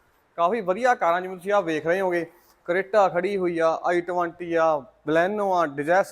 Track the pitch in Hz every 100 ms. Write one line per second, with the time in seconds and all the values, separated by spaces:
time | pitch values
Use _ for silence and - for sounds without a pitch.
0 | _ _ _ - 175 233 180 190 247 240
1 | 170 180 185 185 185 208 165 156 160 185
2 | 185 175 165 _ _ _ - 180 190 220
3 | 185 156 196 202 175 165 160 160 165 175
4 | 175 180 170 165 175 165 160 147 127 _
5 | 147 160 180 214 196 180 156 139 147 185
6 | 180